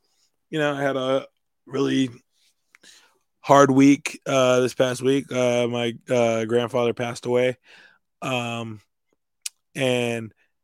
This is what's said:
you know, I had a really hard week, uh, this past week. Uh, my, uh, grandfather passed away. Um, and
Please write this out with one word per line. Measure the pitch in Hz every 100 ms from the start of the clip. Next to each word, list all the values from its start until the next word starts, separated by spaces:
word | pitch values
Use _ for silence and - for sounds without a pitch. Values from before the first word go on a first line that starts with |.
| _ _ _ _ _
you | 160
know, | 147
I | 139
had | 139 135
a | 131 135 135 _ _ _ -
really | 131 139 135 131 120 _ _ _ _ _ _ - - _ _ _ _
hard | - 139 139
week, | 131 139 143 - - -
uh, | 135 127 127
this | 127
past | - 131 120
week. | 127 139 -
Uh, | 127 123 120 120
my, | 120 117 117 -
uh, | 123 117 113 110
grandfather | 117 117 127 120
passed | 110 120 123 123
away. | 123 127 123 _ - - _ _ -
Um, | 156 127 120 117 113 107 _ _ _ _ _ _ - _ _ -
and | 131 123 120 117 110 - _ _